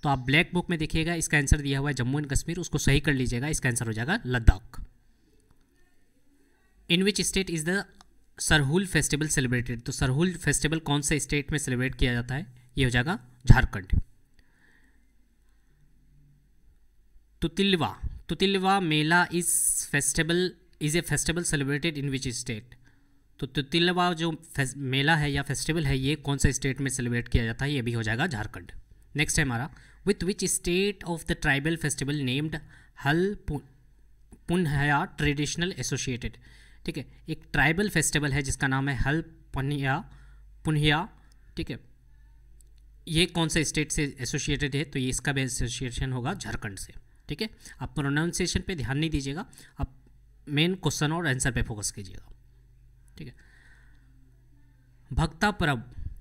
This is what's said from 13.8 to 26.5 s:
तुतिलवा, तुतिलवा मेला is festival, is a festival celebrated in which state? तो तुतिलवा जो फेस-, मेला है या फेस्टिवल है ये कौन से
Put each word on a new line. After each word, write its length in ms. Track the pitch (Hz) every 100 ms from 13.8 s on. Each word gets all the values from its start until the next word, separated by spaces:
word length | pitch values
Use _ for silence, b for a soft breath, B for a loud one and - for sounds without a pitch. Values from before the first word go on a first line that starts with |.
| 92 - - - _ - b b b b b b _ _ _ _ _ _ _ _ _ _ _ 143 143 143 _ _ - _ _ _ _ - - _
तुतिलवा, 600 | 165 - 196 185 117 - - - -
तुतिलवा 500 | 165 190 196 190 196
मेला 480 | 175 151 151 175 170
is 200 | 170 170 - - - - 143
festival, 540 | - - 160 170 180 - _ -
is 120 | 151 165
a 80 |
festival 400 | 165 147 - 165
celebrated 540 | 170 151 139 143 165 147
in 80 | 139
which 180 | 135 135
state? 480 | 120 - 110 - - b b b b b -
तो 60 | 139
तुतिलवा 680 | - 135 170 170 180 180
जो 180 | 165 165 156 - -
फेस-, 220 | 131 135
मेला 380 | 135 135 139 160
है 160 | 147
या 100 | 139
फेस्टिवल 440 | 139 127 - 160 143
है 120 | 135
ये 180 | 131 147
कौन 220 | 139 139
से 160 | 151